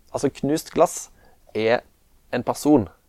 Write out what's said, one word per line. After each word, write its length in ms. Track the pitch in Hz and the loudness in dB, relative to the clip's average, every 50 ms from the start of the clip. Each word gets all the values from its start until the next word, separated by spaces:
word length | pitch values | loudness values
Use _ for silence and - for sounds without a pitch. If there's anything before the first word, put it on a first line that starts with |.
| _ _ - | _ _ -6
altså, 180 | 131 - 139 | -4 -4 -4
Knust 400 | - - - 139 156 160 - - | -4 -4 -4 -2 -2 -4 -4 -4
glass 400 | - 143 160 180 - - - - _ _ _ _ _ _ _ _ - | 0 2 2 2 0 -4 -14 -16 _ _ _ _ _ _ _ _ -6
er 280 | 107 110 110 120 - - _ _ _ _ _ _ _ _ _ - | -2 0 0 0 0 -2 _ _ _ _ _ _ _ _ _ -6
en 120 | 123 117 | -4 -4
person. 440 | - 123 - - 143 151 135 98 - - _ _ | -4 -6 -2 2 4 4 4 4 0 -6 _ _